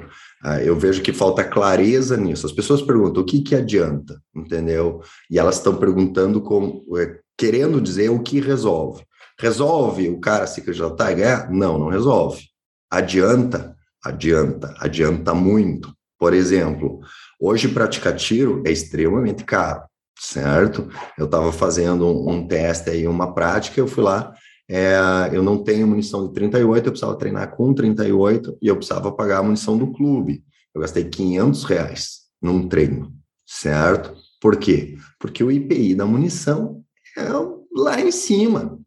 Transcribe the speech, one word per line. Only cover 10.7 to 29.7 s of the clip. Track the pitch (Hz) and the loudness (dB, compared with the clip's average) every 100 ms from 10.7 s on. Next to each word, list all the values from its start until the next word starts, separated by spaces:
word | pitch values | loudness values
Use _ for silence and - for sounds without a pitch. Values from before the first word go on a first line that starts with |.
| 85 82 82 104 | -4 -4 -2 0
e | 87 | 2
ganhar? | 113 123 - | 2 0 -2
Não, | 92 92 78 | 0 0 0
não | 78 | 0
resolve. | 95 131 107 82 - - _ _ _ _ | 0 2 2 0 -4 -16 _ _ _ _
Adianta? | 90 92 92 98 123 123 95 - - _ _ | -2 0 2 4 4 2 -4 -8 -18 _ _
Adianta. | - - 82 78 73 71 - - | -12 -4 2 2 2 -2 -10 -8
Adianta | - 78 78 82 82 | -6 0 0 0 0
muito. | 85 95 107 92 73 - - _ _ | 0 2 2 2 -2 -10 -20 _ _
Por | 85 | 2
exemplo, | 92 90 92 80 76 78 - - - - _ | 4 4 2 0 -2 -6 -8 -16 -20 -20 _
hoje | 90 113 127 | 0 0 0
praticar | 117 110 - 90 - | 0 -2 0 -2 -2
tiro | - 113 131 - - | -2 0 0 0 -2
é | |
extremamente | 78 - 78 80 110 110 - | -2 -4 -2 0 2 0 -4
caro, | - 101 80 - - _ _ - | -2 0 0 -4 -12 _ _ -18
certo? | - 69 71 73 107 - - - - - | -10 -4 2 4 4 0 -8 -12 -16 -6
Eu | 76 | -2
tava | 80 82 | 0 0
fazendo | 82 92 82 87 87 87 | 0 0 0 0 2 2
um, | 82 71 | 0 -2
um | 87 85 | -4 -2
teste | 82 85 85 - | -2 0 -2 -4
aí, | 82 82 | -2 -2
uma | 87 87 | -2 -2
prática, | 87 85 104 - - | -2 0 0 -2 -2
eu | 120 | -2
fui | - | 0
lá, | 101 98 113 - - _ - | 2 0 -4 -14 -20 _ -8
é, | 92 95 95 92 92 90 | 0 2 4 4 2 0
eu | 90 | 0
não | 98 104 | 2 0
tenho | 107 107 107 | 0 2 2
munição | 104 101 101 95 | 2 -2 -4 -6
de | |
trinta | 92 104 123 | -2 0 2
e | |
oito, | 113 117 120 | 4 2 0
eu | |
precisava | - 110 - | -4 -6 -4
treinar | 101 98 95 - | -4 -6 -6 -2
com | 127 | 0
trinta | 135 110 107 101 | 2 2 2 2
e | |
oito | 98 101 117 - - | 2 4 2 -2 -2
e | 104 | 0
eu | 92 | 0
precisava | - 95 101 | -2 -4 -4
pagar | - 104 98 | -4 -2 0
a | |
munição | 104 107 - | 0 0 0